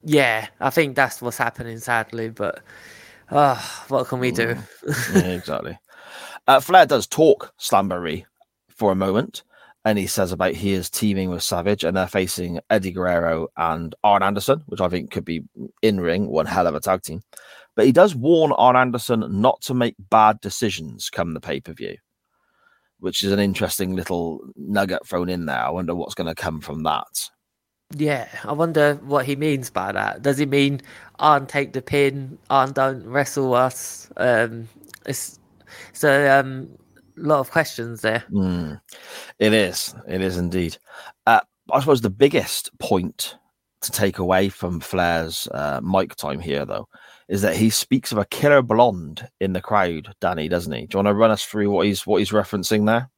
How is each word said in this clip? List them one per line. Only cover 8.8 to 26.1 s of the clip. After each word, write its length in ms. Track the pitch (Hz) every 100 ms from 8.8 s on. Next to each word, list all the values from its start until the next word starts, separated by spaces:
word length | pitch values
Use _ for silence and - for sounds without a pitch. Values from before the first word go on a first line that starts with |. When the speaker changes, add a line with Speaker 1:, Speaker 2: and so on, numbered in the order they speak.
| 104
Speaker 2:
a 40 | 95
moment, 460 | 95 101 120 - _ _ _ _
and 140 | 110 104
he 80 | 92
says 260 | - 92
about 220 | 87 92
he 180 | 82 98
is 160 | 95 90
teaming 400 | - 107 95 92
with 120 | 87
Savage, 400 | - 90 87 104
and 140 | 80 92
they're 100 | 92
facing 540 | 101 92 - 87 85 -
Eddie 220 | 107 95
Guerrero 560 | 90 90 87 82 80 82 -
and 380 | 82 82 82 76
Arn 180 | 104 101
Anderson, 400 | 95 101 - 143 151
which 140 | 139
I 80 | 90
think 220 | 90 90
could 140 | -
be 180 | 82 82 - - - _
in-ring, 460 | 110 98 87 87 104
one 180 | 78 76
hell 200 | 98 87
of 80 |
a 60 | 76
tag 220 | 98 92
team. 200 | - 80 - - - - _
But 120 | - 135
he 60 |
does 220 | 160 202
warn 380 | 143 131 170 156
Arn 240 | - 120 127
Anderson 480 | 127 120 - 117 - 98
not 200 | 120 -
to 120 | -
make 220 | 127 120 - 98
bad 300 | 110 107 107
decisions 680 | 101 - 110 92 78 58 -
come 240 | - 85
the 60 | 78
pay-per-view, 560 | - 69 - 78 50 50 _ _ _ _ _ _ _ _ _ _
which 220 | 90 92
is 100 | 98
an 80 | 101
interesting 560 | 101 95 101 - 92 92
little 440 | - 90 85 80 - -
nugget 500 | 71 101 98 90 -
thrown 220 | 90 90
in 180 | 90 80
there. 180 | 64
I 60 | 60
wonder 240 | 85 87
what's 200 | 87 -